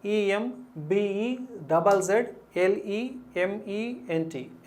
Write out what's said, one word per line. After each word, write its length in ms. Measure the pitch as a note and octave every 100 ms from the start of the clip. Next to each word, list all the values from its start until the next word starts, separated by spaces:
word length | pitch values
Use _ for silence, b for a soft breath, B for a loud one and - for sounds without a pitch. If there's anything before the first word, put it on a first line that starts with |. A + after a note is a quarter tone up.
| G3+
ఈఎంబిఈడబల్జెడ్ఎల్ఈఎంఈఎన్టీ, 4000 | G#3+ G3+ G3+ A#3+ B3 - E3 D3+ G3 G3+ G3 A#3 B3+ - - D3 D#3+ F#3 G3 F#3 G#3 A#3+ - - F3 F#3 G#3 G#3+ G3+ B3 B3+ - F3 F#3 G#3 G#3+ G3+ A#3 B3 - E3 E3 C#3+ B2+ -